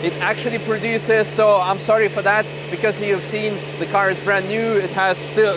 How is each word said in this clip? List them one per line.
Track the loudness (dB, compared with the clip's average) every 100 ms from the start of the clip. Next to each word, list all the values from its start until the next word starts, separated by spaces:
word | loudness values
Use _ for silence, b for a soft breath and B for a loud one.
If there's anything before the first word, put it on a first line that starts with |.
it | -4
actually | -2 -2 -2 -4 -4
produces, | -2 -2 -2 -2 2 2 2
so | 2 4 6
I'm | 4 0
sorry | 2 2 2
for | 0
that, | 2 2 0 -8 -8
because | -2 -2 0
you've | -2 -2
seen | -2 -4 -4 -4 -8 -8
the | -2
car | 2 2
is | 0
brand | 0 0 0
new. | -2 0
It | 0 0
has | 0 0 0
still, | -2 2 2